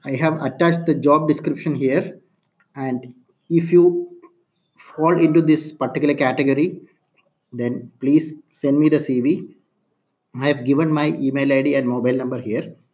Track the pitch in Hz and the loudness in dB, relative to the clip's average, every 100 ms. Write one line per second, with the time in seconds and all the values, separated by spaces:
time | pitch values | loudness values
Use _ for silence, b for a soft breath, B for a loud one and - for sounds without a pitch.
0 | 139 131 160 156 139 - 170 165 - 139 | -8 -2 -2 -2 -6 0 0 0 -2 0
1 | 143 151 156 147 - 139 165 135 131 147 | 2 2 2 -2 -2 -6 -6 -2 0 0
2 | 180 - _ _ _ _ _ - 135 123 | -2 -12 _ _ _ _ _ -10 -6 -6
3 | - - _ _ _ 165 170 175 175 175 | -10 -20 _ _ _ 0 4 6 6 2
4 | - - - _ _ _ _ _ - - | -6 -16 -20 _ _ _ _ _ -16 -2
5 | 160 170 160 160 156 151 - - 127 147 | 0 2 4 4 4 0 -2 -8 -6 -2
6 | 143 143 135 127 139 135 175 170 b b | -2 0 0 0 0 0 -2 -4 b b
7 | _ _ _ _ _ 120 120 127 - _ | _ _ _ _ _ -6 -6 -6 -12 _
8 | 131 151 160 - _ - 143 143 151 147 | 2 2 0 -14 _ -6 0 2 4 2
9 | 147 123 131 185 - _ _ _ _ _ | 0 0 0 -2 -4 _ _ _ _ _
10 | _ _ _ 127 139 143 123 143 160 151 | _ _ _ -4 -2 -2 0 0 0 0
11 | 151 - 135 135 139 135 139 139 123 123 | -2 -2 -2 -2 0 2 2 0 -2 -2
12 | 120 131 127 131 117 113 165 - _ | -2 -2 -4 -8 -6 -6 -8 -18 _